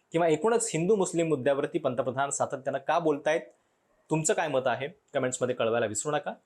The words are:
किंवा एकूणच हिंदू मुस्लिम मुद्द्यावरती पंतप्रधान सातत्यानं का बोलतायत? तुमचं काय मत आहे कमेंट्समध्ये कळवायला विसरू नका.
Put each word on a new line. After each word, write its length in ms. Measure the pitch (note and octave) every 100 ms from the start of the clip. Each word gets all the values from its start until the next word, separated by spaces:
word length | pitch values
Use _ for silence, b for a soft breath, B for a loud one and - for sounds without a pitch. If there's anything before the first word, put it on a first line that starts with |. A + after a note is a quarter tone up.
| _
किंवा 160 | E3 E3+
एकूणच 440 | D#3 A3+ A3+ -
हिंदू 220 | D#3 F3 G#3+
मुस्लिम 320 | F#3 E3 E3
मुद्द्यावरती 520 | C#3+ C#3+ C#3 D3+ E3
पंतप्रधान 500 | C#3 B2 B2+ B2 C#3
सातत्यानं 480 | - A#2+ C3+ C3+ C3+
का 220 | C#3+ E3
बोलतायत? 420 | D#3+ C#3 D3+ E3 - - _ _ _ _ -
तुमचं 240 | D#3 D#3
काय 140 | G3+ D#3+
मत 140 | C3+ A#2
आहे 220 | A#2 C#3+ - _
कमेंट्समध्ये 420 | C#3 B2+ - B2 B2
कळवायला 300 | A2+ A#2 A2+
विसरू 260 | G#2+ D3+
नका. 220 | D3 F3+ -